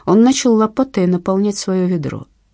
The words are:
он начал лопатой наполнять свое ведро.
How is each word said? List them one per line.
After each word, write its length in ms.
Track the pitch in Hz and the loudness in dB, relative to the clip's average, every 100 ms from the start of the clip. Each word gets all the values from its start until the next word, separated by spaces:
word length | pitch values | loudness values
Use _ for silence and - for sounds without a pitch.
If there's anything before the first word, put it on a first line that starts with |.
| - | 0
он 160 | 190 | 4
начал 320 | 240 262 254 | 4 2 2
лопатой 520 | 220 220 214 269 202 180 | 2 0 -2 -4 -2 0
наполнять 500 | 180 175 190 208 202 | -2 -2 -2 -2 -4
свое 300 | - 185 180 | -4 -2 -2
ведро. 400 | 180 139 110 - _ _ | -4 -6 -10 -14 _ _